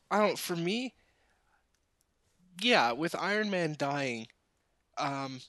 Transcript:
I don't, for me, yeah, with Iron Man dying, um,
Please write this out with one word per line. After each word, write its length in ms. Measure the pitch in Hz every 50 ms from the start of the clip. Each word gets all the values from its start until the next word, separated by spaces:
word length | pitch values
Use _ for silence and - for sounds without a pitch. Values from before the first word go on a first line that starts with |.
| _ -
I 80 | 190 208
don't, 180 | 214 202 226
for 200 | 247 - - 180
me, 360 | 170 170 175 208 233 254 247 _ _ _ _ _ _ _ _ _ _ _ _ _ _ _ _ _ _ _ _ _ _ _ _ _ _ _ _ _ _ 180 _ - 170
yeah, 300 | - - 240 180 123 120
with 240 | 120 127 160 170 -
Iron 340 | - 160 185 208 214 214 208
Man 260 | 196 180 170 156 151
dying, 500 | 143 147 139 143 143 139 127 120 113 113 - _ _ _ _ _ _ _ _ _ _ _ _ -
um, 440 | - 147 143 139 135 139 135 131 127 -